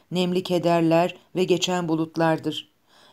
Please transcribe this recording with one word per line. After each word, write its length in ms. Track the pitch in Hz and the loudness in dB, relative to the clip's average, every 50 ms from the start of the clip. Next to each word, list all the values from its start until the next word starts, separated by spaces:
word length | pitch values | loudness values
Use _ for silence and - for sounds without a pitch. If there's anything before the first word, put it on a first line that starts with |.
| _ - | _ -6
nemli 320 | 160 180 180 180 180 180 185 | -4 -2 -2 0 0 -2 -2
kederler 720 | - 180 175 147 170 170 170 165 160 165 165 175 180 175 - _ _ - | -2 -2 0 2 2 2 2 2 4 4 4 2 2 -2 -6 _ _ -4
ve 80 | 165 185 | -2 0
geçen 440 | 165 185 170 170 180 180 180 175 160 | 2 2 0 0 -2 -2 -2 -2 -2
bulutlardır. 840 | 165 160 165 160 - 165 165 160 160 151 - 156 151 - - _ _ _ _ _ _ _ - - | -2 -2 -2 -4 -2 0 0 0 0 0 -2 -6 -8 -8 -10 _ _ _ _ _ _ _ -20 -20